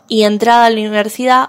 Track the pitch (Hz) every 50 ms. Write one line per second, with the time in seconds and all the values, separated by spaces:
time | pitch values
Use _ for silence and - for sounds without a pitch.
0 | _ - 233 220 208 208 208 208 220 233 233 240 233 233 226 220 214 214 214 208
1 | 208 214 214 - 254 254 254 262 262